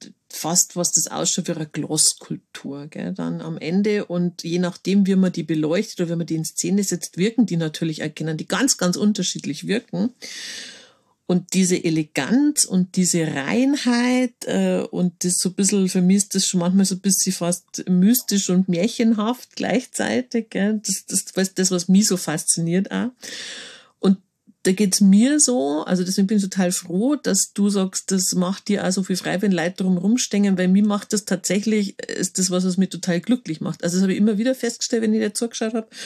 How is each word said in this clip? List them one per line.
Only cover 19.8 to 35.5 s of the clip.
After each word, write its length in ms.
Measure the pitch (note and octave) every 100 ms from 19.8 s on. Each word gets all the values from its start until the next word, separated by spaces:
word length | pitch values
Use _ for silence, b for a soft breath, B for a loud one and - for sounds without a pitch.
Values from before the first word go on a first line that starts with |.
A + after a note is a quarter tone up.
| - - - E3 B3+ A#3 A3
gell? 320 | F#3+ G3+ G#3+ G#3
Das, 200 | F#3+ -
das, 180 | G3 -
das, 200 | - F#3+
das, 180 | - F#3+
was 160 | F3+ F3
mich 200 | F#3+ G#3+
so 100 | F#3
fasziniert 720 | - D#3 - - E3 F3+ G3+
auch. 200 | F#3+ A#3 - B B B B B B B B
Und 180 | F#3+ F#3+ _ _ _ _
da 100 | F#3
geht's 280 | F#3+ G#3 -
mir 380 | G3 G3+ B3+ D4+
so, 440 | B3+ B3 C#4 D4+ -
also 180 | F#3
deswegen 240 | F#3 F#3+ F#3+
bin 100 | G#3+
ich 60 |
total 280 | F#3+ F#3+ F3+
froh, 440 | F3+ - F3+ B3 D4
dass 360 | - G3 -
du 160 | - G3+
sagst, 420 | G2+ F#2 - -
das 220 | F#3+ F#3 F3+
macht 320 | F3+ G3 -
dir 180 | G3+ F3+
auch 60 |
so 100 | F#3
viel 140 | F#3 F3+
frei, 260 | - F3
wenn 100 | G#3
Leute 300 | F3 E3+ -
drum 140 | F#3+ F3
rumstehen, 580 | G3 B3 - G3+ G3+ F#3
weil 120 | F3+
mir 180 | F#3+ G#3
macht 280 | G3+ -
das 120 | G#3 -
tatsächlich, 720 | F3+ - G#3 G#3+ G#3+ G3 -
ist 380 | - - F#3+ -
das 140 | F#3
was, 120 | F3+
was 140 | F#3 F3+
mich 120 | F#3+
total 320 | F3 F#3 F3
glücklich 380 | - B3+ - D#3
macht. 240 | - D#3
Also 120 | E3+ F3+
das 60 |
habe 80 | F#3+
ich 60 | F#3
immer 180 | G#3+ G3+
wieder 160 | A#3+
festgestellt, 480 | C4 A#3 - - A#3
wenn 140 | A3 A3
ich 40 |
dir 140 | G#3+
zugeschaut 400 | - A#3